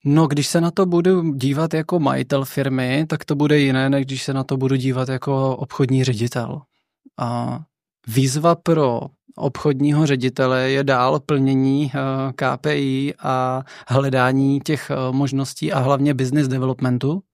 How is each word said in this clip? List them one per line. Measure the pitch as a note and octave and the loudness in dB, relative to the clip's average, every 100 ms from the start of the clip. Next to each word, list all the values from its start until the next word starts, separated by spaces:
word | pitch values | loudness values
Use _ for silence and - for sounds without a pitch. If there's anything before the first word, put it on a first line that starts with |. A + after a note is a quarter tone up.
| C#3+ | 4
No, | D3+ D#3 | 4 4
když | C#3+ C3+ | 2 0
se | E3+ | 0
na | E3+ | 0
to | E3 F#3 | 0 2
budu | E3+ F3+ F#3 E3 | 2 2 2 0
dívat | C#3 C3 C#3 D#3+ | -2 -2 0 0
jako | D#3+ D#3 F3 | -2 -2 0
majitel | C#3 C3 B2+ C#3 C3+ | 0 0 0 -2 -2
firmy, | - C3+ C3 B2+ C#3 D#3 | -4 -2 -2 0 -2 -2
tak | D#3+ - | -6 -4
to | D3+ | -2
bude | D3 D3+ | 2 4
jiné, | C#3 C3 C3+ | 4 2 2
než | C#3 C3+ | 0 -2
když | C3+ | -6
se | - | -4
na | C3+ | -4
to | C3 C3 | -2 -2
budu | C3 C3+ | 0 0
dívat | C3 B2+ B2+ | 0 -2 -2
jako | C3 - C3+ C3+ C3 | -4 -2 0 0 -2
obchodní | C3 - C3 C3 | -8 -2 2 2
ředitel. | C3 A2 A#2+ B2+ A#2 C#3 - _ _ _ _ - | 2 0 -2 -4 -6 -10 -14 _ _ _ _ -8
A | A#2+ E3+ B2 A#2+ D#3+ _ _ _ - | -6 -4 -4 -8 -12 _ _ _ -4
výzva | A2+ C3+ C#3+ E3+ E3 | 0 0 2 2 2
pro | - D#3+ C3+ A#2 C3+ _ _ - | 2 2 2 0 -6 _ _ -6
obchodního | C#3 - D3+ C3+ D3 D3 D#3 | -6 -2 -2 2 2 4 2
ředitele | C3+ B2+ B2+ C3 B2+ C3 | 2 0 0 0 2 2
je | C3+ | 0
dál | C#3 C3 B2+ D3 | 2 2 2 0
plnění, | - C#3+ C3+ C3+ C3+ C#3 C#3+ C#3+ | 0 0 2 2 2 2 0 -2
eh, | C3+ C3+ C3+ B2+ | -4 -2 -4 -2
K | C3+ C3 | -2 -2
P | D#3 D3 | -2 -2
I | C#3 C3+ C#3+ - | -2 -2 -4 -6
a | C#3+ C3 B2+ C3 C3 - - | -4 -2 -2 -4 -8 -20 0
hledání | B2+ C#3 C3 B2+ C3+ C3+ C#3 | 0 2 2 2 4 2 0
těch, | - C#3+ - | -2 -4 -4
eh, | C#3 C3 | -4 -2
možností | C3 C#3+ C3+ C3+ - D#3 | 0 0 -2 -6 -6 -4
a | D3 | 0
hlavně | C3 C#3 C#3+ | 2 2 2
business | C3 B2+ D3 C3+ | 0 0 0 0
developmentu | C3 C3 B2+ C3 B2 C3+ F3+ _ | 0 -2 -2 -2 0 -2 -4 _